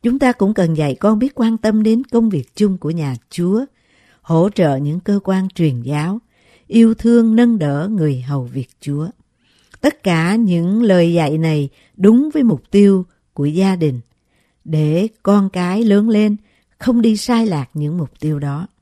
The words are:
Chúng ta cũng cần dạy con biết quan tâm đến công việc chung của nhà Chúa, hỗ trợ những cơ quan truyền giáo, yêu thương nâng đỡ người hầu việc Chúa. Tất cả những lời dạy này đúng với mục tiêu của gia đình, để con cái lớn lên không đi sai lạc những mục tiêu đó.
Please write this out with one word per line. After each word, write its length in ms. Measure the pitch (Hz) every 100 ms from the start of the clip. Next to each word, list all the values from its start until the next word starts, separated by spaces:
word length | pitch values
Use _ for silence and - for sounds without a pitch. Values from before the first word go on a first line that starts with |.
Chúng 160 | 240 269
ta 120 | 262
cũng 220 | 247 196
cần 240 | 214 170 156
dạy 180 | 147 127
con 240 | 202 220
biết 160 | 254 -
quan 220 | 226 226
tâm 260 | 220 220
đến 200 | 214 226
công 260 | 262 233 226
việc 260 | 180 120 -
chung 220 | 208 185
của 140 | 147
nhà 240 | 165 147 123 _
Chúa, 360 | - 175 208 269 _ _ _ _ _
hỗ 280 | - 165 185
trợ 260 | 202 165 135
những 240 | 143 165
cơ 200 | - 202
quan 260 | 196 190 190
truyền 320 | - 160 123
giáo, 380 | 120 147 160 214 _ _ _ _ _
yêu 260 | 226 226
thương 420 | 226 226 240 226 220
nâng 240 | 240 226
đỡ 300 | 147 143 175
người 300 | 214 156 131
hầu 220 | 127 143
việc 260 | 123 131 123 _
Chúa. 260 | - 143 160 - _ _ _ _ _ _
Tất 220 | 277 -
cả 320 | 190 165 165 214
những 480 | 220 170 170 208
lời 300 | 233 185 170
dạy 240 | 170 151 156
này 320 | 160 151 139 _ _ -
đúng 320 | 190 233 302
với 100 | 302
mục 280 | 247 147 _
tiêu 340 | 202 202 190 180 _ _
của 120 | - 143
gia 300 | 156 196 185
đình, 240 | 160 123 - _ _ _ _ _
để 440 | - 156 151 160 220 _
con 260 | - 202 196
cái 340 | 180 180 196
lớn 260 | 226 202 220
lên 260 | 208 214 208 _ _ _ _
không 240 | - 240
đi 160 | 226 214
sai 280 | - 240 220
lạc 240 | 160 127
những 240 | 151 147 175
mục 220 | 143 _
tiêu 200 | 156 147
đó. 280 | 143 147 185 _